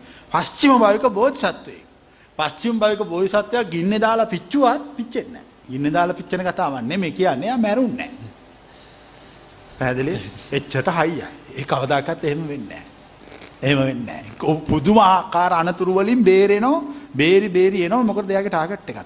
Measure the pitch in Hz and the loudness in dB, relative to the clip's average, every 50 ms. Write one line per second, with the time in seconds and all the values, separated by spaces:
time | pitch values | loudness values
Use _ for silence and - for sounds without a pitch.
0 | - - - - - - - 165 175 - - - - 285 262 240 226 202 208 214 | -18 -20 -20 -20 -12 -4 -2 -2 -2 -2 -2 2 4 6 6 6 6 4 4 4
1 | - 254 202 196 233 277 277 - - 180 - - - 147 98 78 - - _ _ | 2 0 2 2 0 0 0 0 -4 -4 -4 -6 -14 -20 -20 -20 -20 -20 _ _
2 | _ _ _ _ _ _ _ - 151 147 - - - 233 233 220 214 214 208 202 | _ _ _ _ _ _ _ -4 -4 -4 -4 -4 -4 -2 0 2 2 2 2 0
3 | 214 170 170 175 190 190 208 208 208 208 233 240 233 180 165 170 170 196 214 214 | -4 -4 -2 -2 -2 2 0 0 0 0 -2 -2 -2 -2 -2 -2 0 0 0 2
4 | 220 220 226 226 220 220 185 165 - - - 285 269 233 247 294 - - - - | 2 2 2 2 0 0 -2 -8 -6 -2 0 4 4 4 2 2 -4 -10 -10 -10
5 | 226 - - 233 - - 80 - - - - _ - - 123 135 143 147 151 175 | -10 -6 -6 -8 -8 -8 -16 -20 -20 -20 -20 _ -14 -10 -6 -2 -2 0 2 2
6 | 175 175 180 185 185 - - 180 185 180 170 - 180 147 139 127 117 120 165 196 | 0 0 -2 -6 -6 -6 -6 -4 -2 -4 -2 -2 -2 -2 -2 -4 -4 -4 -2 -2
7 | 185 160 143 - 185 180 143 123 165 220 254 247 220 208 208 254 262 220 135 - | -2 -4 -2 0 0 0 0 0 -2 -2 -2 0 0 0 2 0 0 -2 -2 -6
8 | - - - - 113 107 - - - - - - - - - - - - - - | -10 -12 -12 -16 -18 -18 -20 -20 -20 -20 -20 -20 -20 -20 -20 -20 -20 -20 -20 -20
9 | - - - - - - - - - - - - - - - - 131 127 127 127 | -20 -20 -20 -20 -20 -20 -20 -20 -20 -20 -20 -20 -20 -20 -8 -4 -2 -2 -2 -2
10 | 135 147 185 214 - 101 - - - - - 143 139 - - 131 127 190 170 170 | -2 -4 -4 -6 -8 -12 -16 -16 -12 -6 -6 -6 -6 -4 -4 -2 -2 0 0 0
11 | 156 165 170 127 - - - - - - - 131 135 - 165 135 135 131 147 139 | 0 0 -2 -6 -10 -12 -16 -20 -20 -14 -12 -12 -4 -4 -2 -2 0 0 0 -2
12 | 135 165 165 - - 151 143 160 165 147 143 131 110 92 - - - - - - | -2 -4 -8 -4 -4 -4 -4 -4 -6 -8 -10 -10 -12 -14 -16 -18 -18 -20 -20 -20
13 | - - - - - - - - - - - - - 135 143 139 135 131 131 120 | -20 -20 -20 -20 -20 -20 -20 -20 -20 -20 -14 -4 0 2 2 2 2 0 -2 -4
14 | 117 98 90 - - - - - - - 156 156 147 - 151 156 135 185 214 226 | -8 -10 -10 -14 -14 -16 -12 -4 -2 -2 -2 -2 0 -2 -2 2 4 4 6 6
15 | 208 185 185 180 170 - - 170 175 180 180 165 165 180 175 175 185 180 185 190 | 6 6 4 4 0 -2 0 0 2 2 2 0 0 -2 -2 -2 -2 0 2 2
16 | 196 208 247 254 220 185 190 190 202 202 202 208 226 254 302 330 294 - - - | 2 2 2 4 6 6 6 6 6 4 4 2 2 0 0 0 -2 -8 -14 -16
17 | - - - 131 147 165 185 196 208 202 175 185 185 190 196 180 170 175 214 254 | -18 -10 -2 2 4 6 6 4 4 4 2 4 4 4 2 0 0 0 0 2
18 | 240 214 196 202 202 190 196 196 196 202 185 165 156 170 202 196 - - 113 104 | 2 0 0 -2 -4 -2 -2 -2 -2 -2 -2 -2 -2 -4 -6 -10 -10 -14 -14 -14
19 | - | -16